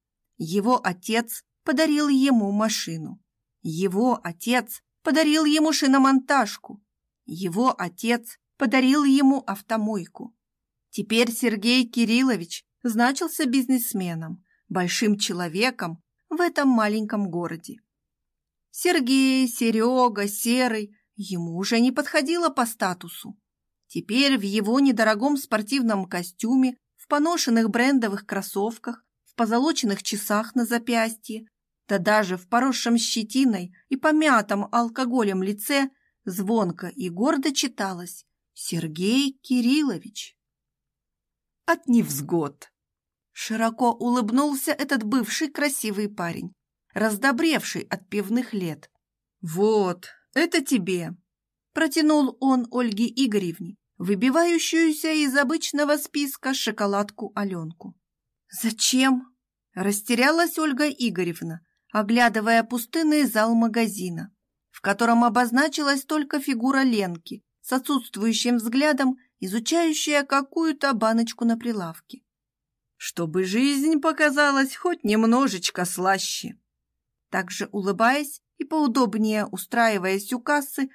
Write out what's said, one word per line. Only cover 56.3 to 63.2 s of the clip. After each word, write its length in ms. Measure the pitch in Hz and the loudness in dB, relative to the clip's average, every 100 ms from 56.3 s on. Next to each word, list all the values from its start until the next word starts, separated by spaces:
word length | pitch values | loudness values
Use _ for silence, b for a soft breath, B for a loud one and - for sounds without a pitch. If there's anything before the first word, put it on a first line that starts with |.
| - 262 | -4 -4
шоколадку 800 | 269 233 220 202 202 208 - 202 - | -2 -4 -2 0 0 -2 -8 -10 -6
Алёнку. 600 | 202 180 160 170 196 - _ _ _ _ _ | -6 -6 -10 -12 -18 -20 _ _ _ _ _
"Зачем?" 840 | - 226 220 - 254 269 254 - _ _ _ _ | -4 -4 -2 0 2 2 2 -4 _ _ _ _
растерялась 840 | - 196 202 - 233 269 330 330 330 | -4 -2 -2 -2 2 2 4 2 0
Ольга 280 | 311 262 294 | -2 0 -2
Игоревна, 720 | - 240 180 175 165 165 165 _ _ _ | 0 -4 -2 -4 -4 -10 -10 _ _ _
оглядывая 720 | 214 208 233 240 226 214 226 | -4 0 4 4 2 2 2
пустынный 640 | 226 240 - 330 311 302 | 2 -4 -4 0 2 2